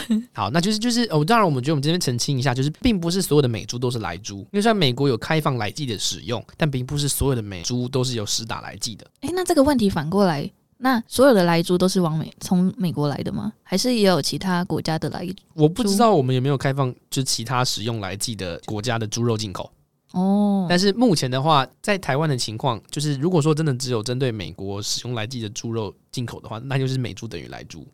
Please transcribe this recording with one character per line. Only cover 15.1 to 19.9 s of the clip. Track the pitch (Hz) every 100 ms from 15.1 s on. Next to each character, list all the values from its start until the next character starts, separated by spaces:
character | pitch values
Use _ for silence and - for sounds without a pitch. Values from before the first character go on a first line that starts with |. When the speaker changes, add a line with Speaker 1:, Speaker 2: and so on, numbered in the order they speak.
Speaker 2:
莱 | - 185 190 _
Speaker 1:
我 | 160 151
不 | 180
知 | 214 202
道 | 233
我 | 185
们 | 127
有 | 127
没 | 131
有 | 139
开 | 139
放， | 139 131 117 _
就 | -
是 |
其 | 131 -
他 | 113 127
使 | 123 -
用 | 107 117
莱 | 95 98
剂 | 127
的 | 104 92 82
国 | - 104
家 | 117 113
的 | 110
猪 | 117
肉 | 120 107
进 | 107
口。 | 87 - _ _